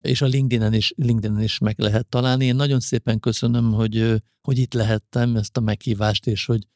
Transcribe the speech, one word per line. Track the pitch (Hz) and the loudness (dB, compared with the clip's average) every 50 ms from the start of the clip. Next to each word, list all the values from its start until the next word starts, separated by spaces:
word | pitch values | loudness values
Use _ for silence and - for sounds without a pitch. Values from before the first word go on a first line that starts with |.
| - | 0
És | - 131 - | 0 0 2
a | 139 | 2
LinkedIn-en | 131 127 139 135 127 123 117 110 107 110 | 0 2 0 0 0 0 2 2 2 2
is, | 110 107 - - | 2 0 -2 -4
LinkedIn-en | - 143 120 117 113 104 107 104 104 110 | -2 0 0 0 0 0 -2 -2 0 -2
is | 104 - | -2 -2
meg | - - 107 107 - | -2 -2 -2 0 0
lehet | 107 107 104 113 113 | 0 2 2 0 -2
találni. | _ - 123 123 131 127 127 135 | _ -2 0 0 2 2 2 2
Én | 127 123 | 2 2
nagyon | 135 143 143 139 127 | 2 2 2 0 0
szépen | - - - 113 _ - 110 107 | 0 0 -4 -2 _ 0 -2 0
köszönöm, | - 123 107 - - 117 117 120 117 113 107 | 0 -2 -2 0 0 0 0 2 2 2 2
hogy, | 107 113 110 107 | 0 0 0 0
ö, | 113 113 113 113 107 - _ _ _ | 0 2 2 2 0 -2 _ _ _
hogy | _ - 135 | _ -2 0
itt | 127 127 - - | 0 -2 -2 0
lehettem, | 120 110 110 110 107 _ _ - 123 120 120 117 | -2 0 0 0 -2 _ _ -2 -2 0 0 0
ezt | 110 104 - _ | -2 -4 -2 _
a | 127 | -2
meghívást, | 113 107 104 - - 127 110 98 107 107 104 - _ | -2 -2 -2 -2 -2 -4 -2 0 0 -2 -2 -2 _
és | 123 107 98 - | -4 -4 -4 -2
hogy | - 117 110 101 _ _ | -2 -2 -2 -4 _ _